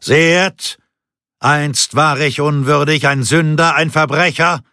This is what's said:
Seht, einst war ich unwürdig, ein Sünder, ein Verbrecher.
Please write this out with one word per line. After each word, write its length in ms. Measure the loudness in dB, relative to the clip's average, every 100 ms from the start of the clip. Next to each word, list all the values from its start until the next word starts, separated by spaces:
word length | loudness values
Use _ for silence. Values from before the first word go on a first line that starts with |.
Seht, 760 | 2 2 4 2 0 -4 -14 -14 _ _ _ _ _ _
einst 540 | 0 0 -2 -2 -2
war 240 | 0 0 2
ich 200 | -2 -2
unwürdig, 640 | -2 -2 0 0 2 0 0
ein 160 | -2
Sünder, 520 | 0 0 0 0 0
ein 160 | 0 -2
Verbrecher. 720 | -2 -2 0 -2 0 -2 -2 -8